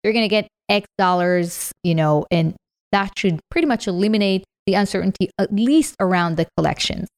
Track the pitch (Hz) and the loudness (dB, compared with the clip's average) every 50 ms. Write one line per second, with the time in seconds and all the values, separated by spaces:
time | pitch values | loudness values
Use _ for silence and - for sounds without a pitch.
0 | - 208 220 233 220 202 208 214 208 - _ _ _ - 208 208 202 _ _ - | 0 0 0 2 0 2 0 0 -2 -4 _ _ _ -2 -2 -2 -2 _ _ 0
1 | 190 185 180 180 175 180 180 180 175 170 - - - - - _ - 175 165 160 | 0 2 2 2 2 2 2 2 0 -2 -6 -10 -10 -12 -12 _ -2 0 0 2
2 | 156 156 151 147 147 - - 170 160 160 180 - _ _ _ _ _ _ - 202 | 2 2 2 2 0 0 0 0 0 0 -4 -6 _ _ _ _ _ _ -2 -2
3 | 196 196 - - - 190 165 156 _ _ - 339 330 294 240 220 - 208 180 175 | -2 -4 -6 -2 -2 -2 -2 -2 _ _ -2 -2 0 0 0 -2 -2 -4 -2 0
4 | 202 214 220 214 202 196 190 190 190 _ _ _ _ - 190 202 202 - - - | 0 2 2 2 2 2 0 -2 -4 _ _ _ _ -2 0 0 0 0 -2 -2
5 | - 190 - - 185 - _ - 196 - 208 202 226 254 294 320 - - - - | -2 -2 0 0 -2 -2 _ -4 -4 -2 0 0 2 4 4 4 2 0 -2 -2
6 | 196 180 185 180 175 170 165 160 160 - _ - 160 151 - - - - - - | 0 0 2 0 0 0 0 -2 -2 -2 _ -2 0 0 -2 -2 -4 -6 -4 -6
7 | 190 - _ | -8 -10 _